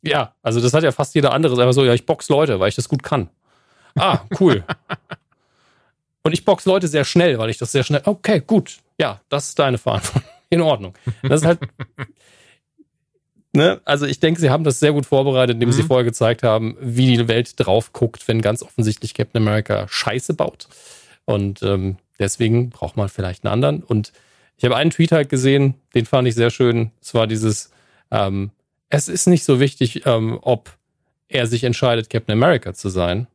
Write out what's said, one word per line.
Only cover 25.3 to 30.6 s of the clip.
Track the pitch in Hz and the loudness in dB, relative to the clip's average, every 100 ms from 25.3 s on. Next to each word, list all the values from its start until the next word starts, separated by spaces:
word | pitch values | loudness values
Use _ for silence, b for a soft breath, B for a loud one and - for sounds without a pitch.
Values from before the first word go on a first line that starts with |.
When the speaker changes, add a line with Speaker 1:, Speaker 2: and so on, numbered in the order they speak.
| 135 131 139 139 131 _ | 0 2 2 2 -2 _
Speaker 1:
den | 131 117 | -4 0
fand | 135 123 | 0 0
ich | |
sehr | 113 117 | 2 0
schön. | - 123 117 113 _ | 2 0 0 -4 _
Es | - | -4
war | 120 110 | -2 0
dieses: | 110 110 107 - b b b b | 0 -2 -2 -8 b b b b
ähm, | 113 98 98 98 _ _ _ _ | -4 -2 -4 -8 _ _ _ _
es | 147 - | -4 -2
ist | - - | -2 2
nicht | 175 | 2
so | - 131 | 4 2
wichtig, | 139 - 123 - - | 2 0 -4 -2 0
ähm, | 117 110 117 | 0 0 -4
ob | - 120 | -2 -2